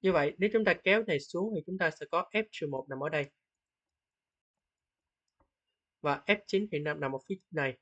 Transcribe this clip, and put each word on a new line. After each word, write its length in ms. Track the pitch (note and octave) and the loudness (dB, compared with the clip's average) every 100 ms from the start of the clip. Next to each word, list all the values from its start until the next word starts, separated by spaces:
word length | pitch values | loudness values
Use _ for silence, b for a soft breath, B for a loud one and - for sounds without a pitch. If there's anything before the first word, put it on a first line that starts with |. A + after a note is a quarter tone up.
Như 120 | F#3+ | 4
vậy, 220 | E3+ D3 - | 4 2 2
nếu 120 | G3+ | 0
chúng 120 | A3 | 2
ta 100 | G#3 E3+ | 2 2
kéo 200 | - G#3 A3 | 4 2 2
này 140 | D3+ | -2
xuống 320 | - F3 G3+ G3+ | -2 -4 -2 -4
thì 60 | D3+ | -6
chúng 120 | F#3 | -2
ta 120 | E3+ | -2
sẽ 160 | - D3+ | -2 -2
có 140 | E3+ - | -2 0
F 120 | G#3+ A3 | -4 -4
trừ 160 | - D3+ | -6 -4
một 160 | C3+ C3+ | -4 -6
nằm 120 | C3+ | -6
ở 60 | C#3+ | -2
đây. 220 | D#3 C#3 _ _ _ _ _ _ _ _ _ _ _ _ _ _ _ _ _ _ _ _ _ _ _ _ _ _ _ | -2 -4 _ _ _ _ _ _ _ _ _ _ _ _ _ _ _ _ _ _ _ _ _ _ _ _ _ _ _
Và 220 | D3 C#3 - | -2 -2 2
F 100 | G#3 - | 0 2
chín 220 | G3 G#3 | -2 0
hiện 120 | D3+ | -2
nằm, 160 | D3+ D3 | -2 -4
nằm 120 | C#3 | -4
ở 60 | C3+ - | -6 -8
phía 80 | F#3+ _ | -10 _
này. 280 | D#3+ C3+ B2+ | -2 -2 -4